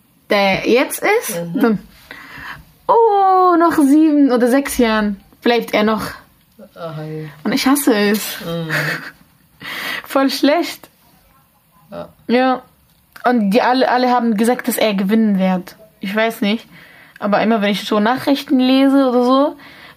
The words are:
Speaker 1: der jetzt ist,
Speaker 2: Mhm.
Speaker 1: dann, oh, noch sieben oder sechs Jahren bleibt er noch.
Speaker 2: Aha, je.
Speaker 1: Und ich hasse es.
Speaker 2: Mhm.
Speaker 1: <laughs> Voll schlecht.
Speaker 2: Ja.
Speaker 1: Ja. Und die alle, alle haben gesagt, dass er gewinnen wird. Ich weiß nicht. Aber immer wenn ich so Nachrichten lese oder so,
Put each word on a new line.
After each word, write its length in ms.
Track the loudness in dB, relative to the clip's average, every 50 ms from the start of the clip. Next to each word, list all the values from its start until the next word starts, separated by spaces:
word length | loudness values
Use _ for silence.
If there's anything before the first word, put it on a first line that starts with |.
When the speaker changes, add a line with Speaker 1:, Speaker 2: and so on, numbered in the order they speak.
| _ _ _ _ _ -2
Speaker 1:
der 400 | 0 0 2 2 0 -2 0 0
jetzt 340 | 2 2 2 0 -4 -6 -2 0 0 0
ist, 160 | -2 -4 -8 -8
Speaker 2:
Mhm. 200 | -8 -6 -4 0
Speaker 1:
dann, 180 | 0 0 0 -2 -6 -12 -20 -20 -20 -20 -20 -20 -20 -20 -20 -18 -18 -18 -18 -18 -20 _ _ _ _ 0
oh, 640 | 2 4 4 4 2 2 2 2 4 4 4 4 4
noch 180 | 4 2 2 2 2
sieben 540 | 2 4 4 4 4 4 4 4 4 4 4
oder 160 | 2 2 2
sechs 280 | 2 0 0 -2 0
Jahren 440 | 0 0 0 2 0 -2 -2 -4 -8 -12 _ -14 _ -2
bleibt 300 | 0 0 0 -2 -2 -2
er 120 | 0 0
noch. 180 | 0 0 -2 -4 -8 -12 -14 -20 _ _ _ _ _ _ -20 -20 -20 -18
Speaker 2:
Aha, 300 | -16 -14 -12 -12 -12 -12
je. 240 | -12 -12 -12 -12 -14 -14 -10 -8
Speaker 1:
Und 80 | -4 -4
ich 120 | -2 0
hasse 280 | 0 0 0 2 2 2
es. 440 | 2 2 0 0 -2 -4 -6 -10 -10 -10
Speaker 2:
Mhm. 260 | -8 -8 -8 -6 -6
Speaker 1:
<laughs> 1300 | -4 -4 -4 -4 -6 -8 -10 -16 -20 _ _ _ _ _ _ _ _ -20 -16 -16 -14 -12 -10 -10 -10 -12 -10
Voll 240 | -4 -2 0 0 0
schlecht. 580 | 0 0 0 0 2 2 -2 -4 -8 -14 -18 -20 _ _ _ _ _ _ _ _ _ _ _ _ _ _ _ _ _ _ _ -18 -14
Speaker 2:
Ja. 160 | -14 -14 -16 -18 _ _
Speaker 1:
Ja. 360 | -2 0 0 2 0 -2 -4 -6 _ _ _ _ _ _ _ _ _ -14 -4 -2
Und 260 | 0 0 2 2 2
die 120 | 2 2 2
alle, 260 | 2 2 2 2 2
alle 220 | 2 0 2 2
haben 260 | 0 0 0 0 0
gesagt, 300 | 0 0 0 0 -2 -2 -6
dass 80 | -2 0
er 160 | 0 0 0
gewinnen 440 | 0 -2 0 2 2 2 2 2 2
wird. 380 | 0 0 0 -2 -4 -8 -16 -20 -20 -20 _ _
Ich 140 | -10 -6 -2
weiß 260 | 0 0 -2 -2 -2
nicht. 260 | -2 -2 -2 -4 -6 -12 -20 -20 -20 -20 -20 -20 -20 -20 -16 -8
Aber 200 | -4 -2 0 0
immer 220 | 2 2 0 0 0
wenn 80 | -2
ich 140 | -2 -2 -4
so 140 | -2 -2 0
Nachrichten 580 | 0 0 0 -2 0 -2 -2 -2 -2 -2 0 2
lese 480 | 2 2 2 4 4 4 4 4 2 2
oder 160 | 2 2 2
so, 320 | 2 2 2 2 0 -2 -6 -18 -20 -20 -20 -20 -20 -18